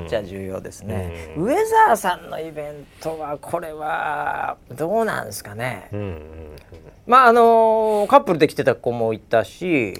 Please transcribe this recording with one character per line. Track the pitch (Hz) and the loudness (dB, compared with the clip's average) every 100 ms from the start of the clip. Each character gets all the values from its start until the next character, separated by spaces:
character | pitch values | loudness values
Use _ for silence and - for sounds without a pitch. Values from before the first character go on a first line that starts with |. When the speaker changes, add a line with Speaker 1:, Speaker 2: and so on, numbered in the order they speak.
| 82 | -4
Speaker 1:
っ | |
ち | 113 | -4
ゃ | |
重 | 98 98 | -4 -8
要 | 95 92 | -8 -8
で | 90 | -10
す | - | -12
ね。 | 98 107 87 85 80 147 | -8 -6 -6 -10 -10 -4
Speaker 2:
う | |
ん。 | |
う | 208 | -2
ん。 | |
Speaker 1:
ウ | |
ェ | 359 440 440 440 | 0 2 4 4
ザ | |
ー | 220 | 4
さ | 190 175 | 0 -4
ん | 170 | -8
の | 160 | -10
イ | 160 | -10
ベ | 151 | -10
ン | 147 147 - - | -12 -12 -18 -12
ト | 160 160 | -8 -6
は、 | 147 147 | -8 -10
こ | - 170 | -6 -6
れ | 165 | -6
は | 156 151 165 160 147 147 147 139 135 - | -8 -6 -4 -4 -4 -4 -4 -6 -8 -12
ど | 127 165 | -6 -2
う | 220 | 0
な | 214 131 | -2 -4
ん | 110 | -8
で | |
す | 110 | -12
か | - | -12
ね。 | 104 127 101 - | -8 -8 -8 -10
Speaker 2:
う | 104 | -8
ん、 | |
う | |
ん、 | 98 | -8
う | |
ん。 | 80 78 80 76 76 - - - - - | -10 -14 -16 -18 -18 -20 -20 -20 -12 2
Speaker 1:
ま | 254 | 6
あ、 | 247 | 8
あ | |
の | 233 233 226 226 220 220 208 | 8 8 6 4 2 2 0
ー、 | 208 | 6
カ | 277 | 6
ッ | |
プ | - | 6
ル | 160 | 2
で | 151 | 2
来 | |
て | - | 2
た | 135 | 0
子 | 113 123 | 0 0
も | 120 113 | -2 -2
い | 110 | -2
た | - 117 | 0 0
し、 | 107 - 180 151 104 | 0 -4 -2 0 0